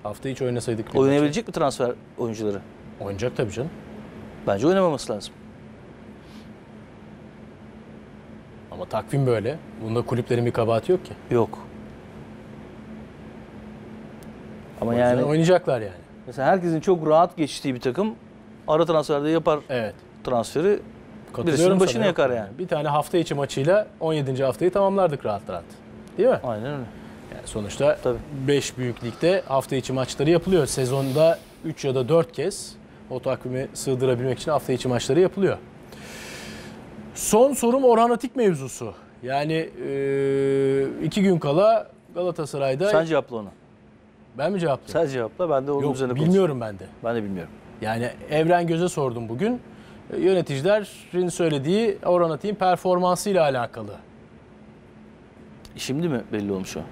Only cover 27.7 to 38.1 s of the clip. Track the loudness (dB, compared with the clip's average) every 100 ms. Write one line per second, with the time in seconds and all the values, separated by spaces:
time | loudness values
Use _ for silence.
27.7 | 0 2 2 0 -2 -6 -6 0 2 0
28.7 | -4 -6 -4 -8 0 2 2 2 -2 0
29.7 | -4 -2 -4 -4 0 2 4 4 2 2
30.7 | 0 -2 0 0 4 4 4 -4 -12 -10
31.7 | -4 -2 0 4 4 2 -2 -6 -6 -12
32.7 | -16 -20 -20 -10 -6 -4 -4 -4 -6 -6
33.7 | -6 -2 0 2 2 0 -2 0 -2 0
34.7 | -2 0 -2 2 2 2 2 0 0 -8
35.7 | -20 -20 -18 -16 -16 -16 -14 -14 -16 -16
36.7 | -18 -18 -18 -16 -8 2 6 6 4 2
37.7 | 4 6 6 6